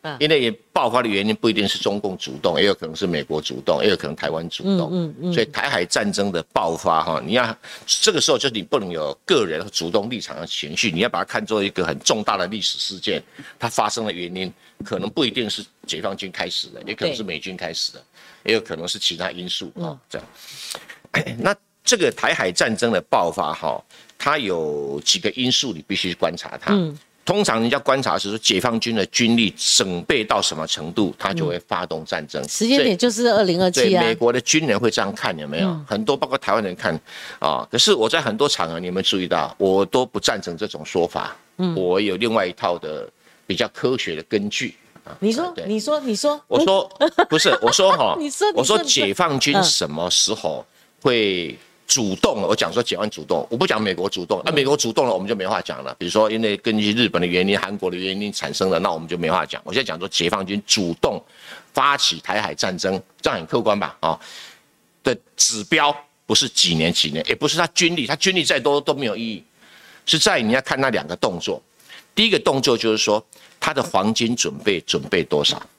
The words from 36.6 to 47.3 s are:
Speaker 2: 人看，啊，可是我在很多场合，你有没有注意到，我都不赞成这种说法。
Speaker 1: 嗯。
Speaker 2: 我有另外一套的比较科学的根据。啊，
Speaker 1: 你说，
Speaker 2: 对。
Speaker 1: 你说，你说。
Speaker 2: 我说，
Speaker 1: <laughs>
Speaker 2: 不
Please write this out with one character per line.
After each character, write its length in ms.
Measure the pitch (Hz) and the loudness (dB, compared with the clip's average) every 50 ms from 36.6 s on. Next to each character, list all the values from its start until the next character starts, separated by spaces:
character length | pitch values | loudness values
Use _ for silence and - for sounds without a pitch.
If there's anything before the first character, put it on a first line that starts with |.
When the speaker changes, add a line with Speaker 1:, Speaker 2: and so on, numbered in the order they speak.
| 107 | 0
Speaker 2:
人 100 | 92 87 | -2 -6
看， 240 | - - 90 82 78 _ - - - - - - - | -4 -2 -2 -2 -4 _ -14 -18 -16 -16 -16 -8 -2
啊， 300 | - 78 73 62 58 - | -2 0 0 -2 -4 -2
可 60 | - | 0
是 160 | 120 - 214 | 2 4 4
我 160 | 196 127 151 - | 4 4 4 2
在 100 | - 165 | 2 0
很 160 | 139 120 104 | 0 -2 0
多 140 | 110 143 147 | 2 2 2
场 180 | - - 90 82 | 2 0 -2 -4
合， 100 | 82 82 | -4 -6
你 60 | 90 | -6
有 60 | 90 | -4
没 60 | 90 95 | -4 -2
有 40 | |
注 180 | 95 - 113 95 | 0 0 0 0
意 80 | 90 82 | 0 0
到， 260 | 90 82 73 - - - | 0 0 0 -2 -2 0
我 260 | 101 95 95 98 98 | 2 4 4 4 2
都 220 | 90 - 127 127 | 2 2 0 0
不 120 | 110 - 104 | 0 -4 -2
赞 220 | - - 120 98 | -2 -2 -2 -2
成 160 | - 90 85 | -6 -10 -8
这 100 | 80 107 | -6 -8
种 160 | 104 - 76 78 | -8 -8 -12 -12
说 200 | - - 92 85 | -2 0 0 0
法。 300 | 85 - - - - - - _ _ _ - | 0 -2 -6 -6 -6 -10 -16 _ _ _ -4
Speaker 1:
嗯。 180 | 185 180 165 | -4 -2 0
Speaker 2:
我 240 | 95 92 90 90 98 | 0 0 2 2 2
有 160 | 107 101 92 | 2 0 0
另 160 | 90 113 117 | 0 0 2
外 140 | 113 110 95 | 2 2 0
一 60 | 90 90 | 0 -4
套 240 | - - 92 87 82 | -2 -2 -2 -2 -2
的 280 | 78 76 76 71 50 - _ _ _ - _ _ _ | -6 -8 -8 -8 -10 -12 _ _ _ -20 _ _ _
比 80 | - 95 | -6 -2
较 140 | 87 117 104 _ | -2 -2 -4 _
科 240 | - - 127 131 120 | -2 0 0 0 0
学 180 | - 95 82 | -4 -6 -6
的 60 | 78 | -8
根 260 | 80 _ 113 104 101 104 | -6 _ -2 0 0 -2
据。 260 | - - 127 - - _ _ _ _ - _ | -4 -4 -6 -6 -10 _ _ _ _ -20 _
啊， 100 | - - - | -20 -10 -2
Speaker 1:
你 100 | 190 214 | -2 0
说， 220 | 226 262 339 359 339 | 0 0 -4 -4 -6
Speaker 2:
对。 120 | - - | -8 -6
Speaker 1:
你 120 | 196 214 220 | -4 -4 -4
说， 220 | 214 294 302 302 | 0 -2 -2 -2
你 160 | 277 254 214 | -2 -4 -4
说。 240 | 202 - 294 294 294 _ _ | 0 0 0 -2 -2 _ _
Speaker 2:
我 100 | - 262 | 2 4
说， 300 | 330 330 190 196 - - - - 285 330 | 4 6 4 2 2 -2 -2 0 0 2
Speaker 1:
<laughs> 200 | - - 359 | 4 2 2
Speaker 2:
不 100 | - | 4